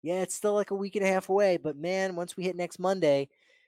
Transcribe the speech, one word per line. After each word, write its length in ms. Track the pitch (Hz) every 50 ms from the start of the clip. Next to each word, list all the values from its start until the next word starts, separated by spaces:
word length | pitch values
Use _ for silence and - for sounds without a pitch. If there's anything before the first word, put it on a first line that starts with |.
Yeah, 180 | - 156 175 190
it's 140 | 185 - -
still, 200 | - - 208 208
like, 160 | 208 196 -
a 60 | 196
week 200 | 196 202 196 -
and 80 | 214 196
a 40 | 190
half 200 | 190 190 - -
away, 280 | 190 202 208 190 175
but 200 | 165 135 151 139
man, 380 | 139 156 175 190 190 190 190 180
once 220 | 170 180 180 -
we 80 | - 175
hit 120 | 185 175
next 220 | 175 175 170 - -
Monday, 500 | 180 190 196 190 165 147 139 139 139 _ _ _ _ _ _ _ _